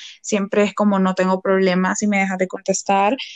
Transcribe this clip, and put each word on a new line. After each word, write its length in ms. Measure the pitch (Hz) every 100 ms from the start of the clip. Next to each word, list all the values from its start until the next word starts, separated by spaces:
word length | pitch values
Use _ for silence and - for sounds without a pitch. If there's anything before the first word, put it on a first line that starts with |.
| - -
Siempre 420 | - 208 196 208
es 100 | 208
como, 260 | - 208 196
"No 140 | 190 185
tengo 260 | 185 190
problema 540 | 196 190 190 180 185 208
si 120 | 208
me 100 | 196
dejas 180 | 196 185
de 80 | 185
contestar". 720 | - - 190 - 196 202 262 -